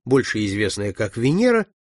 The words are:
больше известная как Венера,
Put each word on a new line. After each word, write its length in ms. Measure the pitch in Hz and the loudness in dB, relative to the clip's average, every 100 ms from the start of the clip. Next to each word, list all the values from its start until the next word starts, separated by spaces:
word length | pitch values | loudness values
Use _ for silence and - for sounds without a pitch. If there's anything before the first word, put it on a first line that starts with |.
больше 400 | - 135 117 110 104 | 2 2 2 -2 -2
известная 460 | 101 104 98 101 | -2 -2 -2 -6
как 240 | - 107 - | -4 -6 -2
Венера, 500 | 123 170 247 226 202 _ _ | 0 2 2 2 -2 _ _